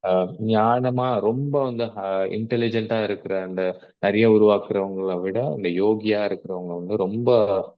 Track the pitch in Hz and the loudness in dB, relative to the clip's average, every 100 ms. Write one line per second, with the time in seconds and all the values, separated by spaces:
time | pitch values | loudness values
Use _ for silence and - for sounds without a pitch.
0 | 95 92 90 - 110 110 110 123 127 127 | 2 0 0 -4 0 2 2 2 0 -2
1 | 127 117 101 123 143 143 135 117 117 110 | -2 0 0 -2 -2 -2 -2 -4 -6 -6
2 | 98 95 95 107 113 120 117 113 110 113 | -4 -2 -2 -4 -4 -2 0 -2 -2 -2
3 | 107 98 - 95 92 92 92 92 - _ | -2 -4 -4 -6 -4 -4 -4 -4 -14 _
4 | 98 104 113 107 107 101 - 101 98 95 | 0 4 6 8 6 4 2 -2 -2 -4
5 | 95 90 92 104 139 131 92 87 104 110 | -4 -2 -4 -2 -4 -4 -4 0 2 2
6 | 107 104 104 95 - 92 90 87 87 107 | 0 0 0 -4 -8 -10 -8 -8 -4 -2
7 | 95 110 123 120 101 95 - | -2 0 2 4 4 0 -4